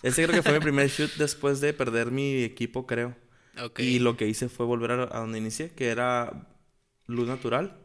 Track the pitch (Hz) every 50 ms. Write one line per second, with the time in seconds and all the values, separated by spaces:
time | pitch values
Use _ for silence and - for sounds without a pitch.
0 | - 127 127 165 165 165 165 170 160 165 147 156 151 156 143 139 139 139 135 -
1 | 151 147 - 151 151 143 - - - 139 139 135 143 147 147 147 131 123 113 117
2 | 117 120 127 135 139 139 135 131 120 113 - - 117 113 - 127 123 - 120 117
3 | 120 123 123 - _ _ _ _ _ _ - 131 123 117 - - 127 127 127 123
4 | 123 120 117 120 110 107 110 - 127 120 - - 120 117 120 117 117 117 123 123
5 | 127 - - 117 113 113 113 110 110 110 110 - 156 165 - - 135 120 113 117
6 | 123 123 123 120 120 113 - - - - - _ _ _ _ _ _ _ _ _
7 | _ - 120 120 120 120 131 127 - 117 117 135 180 196 - - -